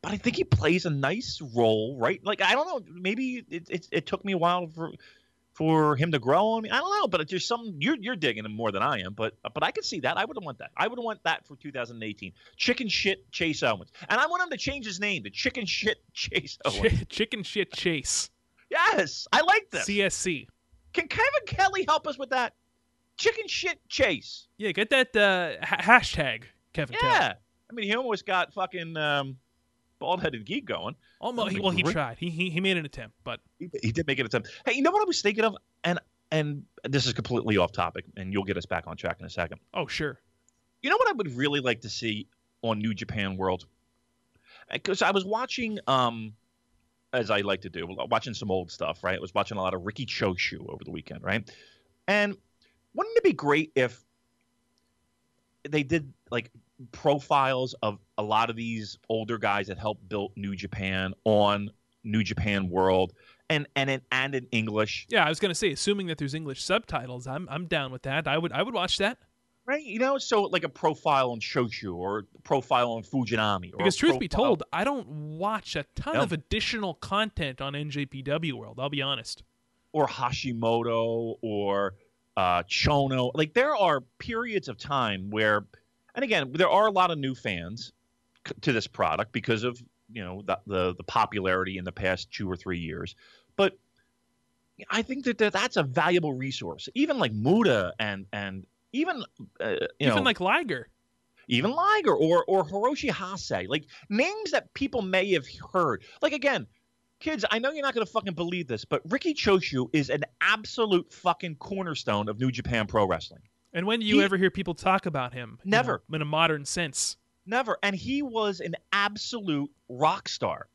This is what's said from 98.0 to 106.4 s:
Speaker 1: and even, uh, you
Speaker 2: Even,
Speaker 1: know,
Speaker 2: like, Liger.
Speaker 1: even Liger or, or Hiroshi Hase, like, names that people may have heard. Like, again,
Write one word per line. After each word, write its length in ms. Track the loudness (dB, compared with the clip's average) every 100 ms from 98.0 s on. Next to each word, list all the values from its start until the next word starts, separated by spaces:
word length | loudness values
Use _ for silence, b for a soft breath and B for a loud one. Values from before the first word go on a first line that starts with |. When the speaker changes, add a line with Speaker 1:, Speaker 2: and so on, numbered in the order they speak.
| -4 -4 -6
Speaker 1:
and 320 | -6 -6 -8 -14 _ _ -4
even, 280 | -2 -4 -10 _ -20 _
uh, 100 | -4
you 60 | -2 -4 0
Speaker 2:
Even, 140 | 2 4
Speaker 1:
know, 40 |
Speaker 2:
like, 180 | 2 0
Liger. 480 | 0 0 0 -6 -8 _ _ _ _ _ -2
Speaker 1:
even 240 | 2 2
Liger 420 | 2 2 4 4 4
or, 300 | 6 4 4
or 180 | 2
Hiroshi 480 | 2 0 0 0 -2
Hase, 560 | -4 -6 -10 -6 -4 -2
like, 180 | -4 -4 B B
names 420 | 0 0 -2 -2
that 200 | -2 -2 -4
people 260 | -2 -2
may 300 | 0 0 2
have 120 | 0 0 -16 -4
heard. 320 | 0 2 0 B B
Like, 120 | 0
again, 340 | 2